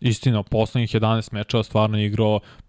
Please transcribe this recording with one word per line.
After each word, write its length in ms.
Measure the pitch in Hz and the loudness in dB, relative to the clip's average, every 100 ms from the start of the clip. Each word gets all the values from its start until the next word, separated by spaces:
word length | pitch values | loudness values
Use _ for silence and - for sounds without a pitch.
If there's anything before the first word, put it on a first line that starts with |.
Istina, 400 | 123 107 135 110 | -2 0 0 0
u 40 | |
poslednjih 500 | 101 110 110 123 113 | 0 0 0 0 0
jedanaest 380 | 110 110 113 - | 0 0 0 -2
mečeva 300 | 107 104 117 | -8 -4 -2
stvarno 360 | 107 110 107 107 | 0 0 0 0
je 80 | 104 | -2
igrao, 340 | 104 110 107 - - | 0 0 0 -4 -16